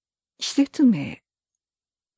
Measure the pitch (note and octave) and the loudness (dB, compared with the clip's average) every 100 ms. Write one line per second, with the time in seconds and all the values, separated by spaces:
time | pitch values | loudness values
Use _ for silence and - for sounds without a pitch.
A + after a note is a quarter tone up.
0 | _ _ _ _ - - C#4 - C4+ F3 | _ _ _ _ -6 -2 -2 2 2 2
1 | C3+ - _ _ _ _ _ _ _ _ | -4 -12 _ _ _ _ _ _ _ _
2 | _ | _